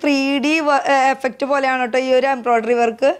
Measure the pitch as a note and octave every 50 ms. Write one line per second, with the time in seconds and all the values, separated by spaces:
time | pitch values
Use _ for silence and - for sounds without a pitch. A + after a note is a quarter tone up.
0 | - D4+ C#4+ C4+ C4+ C4+ C#4 C#4+ A#3+ D4 D#4 D#4+ D#4 D4 C#4+ C4+ - - C#4 C4+
1 | C4 C4+ C4+ C4 - C4 - - C#4 C4 C#4+ C#4+ C4+ C4 C4 B3+ B3+ A#3 A3+ C4
2 | C4 C4 B3+ B3+ B3+ C4+ C4+ B3+ A3 A#3+ A#3+ A#3 A3 A3+ B3 A#3+ A#3 A#3 A3 A3
3 | C4 C#4 F4 -